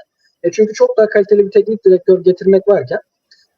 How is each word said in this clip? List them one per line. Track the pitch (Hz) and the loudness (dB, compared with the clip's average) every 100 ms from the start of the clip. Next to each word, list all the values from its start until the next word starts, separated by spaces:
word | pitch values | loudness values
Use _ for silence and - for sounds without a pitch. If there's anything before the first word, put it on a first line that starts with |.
| _ _ _ _ | _ _ _ _
E, | 175 | -6
çünkü | - 214 | -2 -2
çok | 214 247 - | 0 -2 0
daha | 214 | 0
kaliteli | 208 196 202 196 | 0 0 0 2
bir | |
teknik | 208 196 220 190 | 0 -2 -2 0
direktör | 180 185 180 | 0 0 0
getirmek | 170 180 190 190 196 | 0 0 0 0 2
varken | 190 127 170 _ _ _ _ _ | -2 -2 -10 _ _ _ _ _